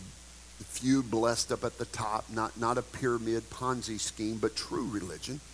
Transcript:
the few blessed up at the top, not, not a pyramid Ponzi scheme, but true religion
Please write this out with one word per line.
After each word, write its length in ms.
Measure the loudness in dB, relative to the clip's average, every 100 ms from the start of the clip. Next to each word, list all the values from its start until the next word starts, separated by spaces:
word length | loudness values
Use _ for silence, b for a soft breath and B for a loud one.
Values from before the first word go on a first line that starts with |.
| -14 -14 -16 -18 -16 -14
the 60 |
few 380 | -8 0 6 6
blessed 480 | 6 4 6 4 2
up 140 | 0
at 140 | 0 -2
the 80 | -6
top, 400 | -2 0 0 -2
not, 260 | -2 -2 2
not 160 | 2 2
a 60 |
pyramid 680 | 0 0 2 2 2 0 0
Ponzi 480 | -4 0 0 -2 -2
scheme, 380 | -4 -2 -2 2
but 180 | 0
true 300 | 0 -4 -2
religion 560 | 0 -2 -4 -6 -6 -8 -10